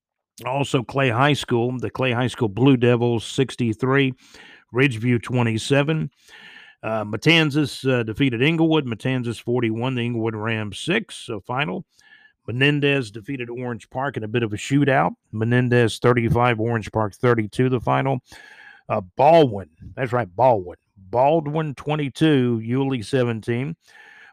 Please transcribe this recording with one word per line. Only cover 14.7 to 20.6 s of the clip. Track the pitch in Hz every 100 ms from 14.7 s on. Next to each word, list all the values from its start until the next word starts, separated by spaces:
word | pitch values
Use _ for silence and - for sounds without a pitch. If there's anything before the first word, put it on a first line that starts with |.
| 139 139 131 165 240 _
Menendez | 107 113 123 127 120 117 -
thirty-five, | 120 123 117 117 123 113
Orange | 113 117 -
Park | 110 107 -
thirty-two, | 123 117 104 - 127
the | 127
final. | 123 135 135 131 - - - - - - -
Uh, | 110 92 -
Baldwin, | 139 165 143 101 92 _ - -
that's | 127
right, | 123 101 87
Baldwin. | 131 110